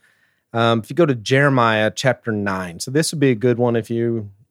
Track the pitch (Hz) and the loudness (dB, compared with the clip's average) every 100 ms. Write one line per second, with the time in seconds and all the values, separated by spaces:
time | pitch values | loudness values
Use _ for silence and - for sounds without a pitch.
0 | _ _ _ _ _ 117 117 117 107 143 | _ _ _ _ _ 0 2 0 -2 0
1 | 160 123 101 131 143 131 113 110 107 - | 0 0 0 2 4 4 4 2 0 0
2 | 135 120 - 107 101 92 90 85 - 143 | -2 -2 -2 -4 -2 -4 -6 -10 -4 -2
3 | 165 156 139 110 123 117 123 117 107 117 | -2 0 2 2 0 0 0 -2 -4 -4
4 | 117 113 104 101 _ | -2 -4 -8 -16 _